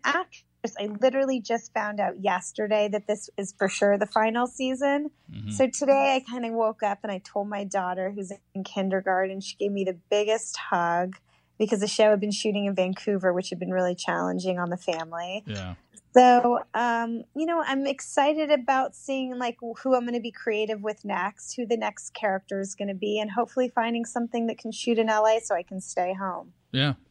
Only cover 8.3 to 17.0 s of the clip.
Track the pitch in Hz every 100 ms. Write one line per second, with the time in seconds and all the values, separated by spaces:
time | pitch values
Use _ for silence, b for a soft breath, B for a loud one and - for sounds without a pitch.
8.3 | 196 _ 196 190 202 190 190 190 185 190
9.3 | 196 196 - 202 202 190 175 _ 208 208
10.3 | 220 - - - 180 170 170 185 - _
11.3 | _ _ - 214 202 208 - 214 208 208
12.3 | 202 214 202 202 185 185 190 - 196 185
13.3 | 180 190 175 180 185 180 180 - 175 180
14.3 | 180 185 180 175 175 - 165 165 170 175
15.3 | - - 101 92 85 _ - _ 247 247
16.3 | 247 240 240 - 220 240 233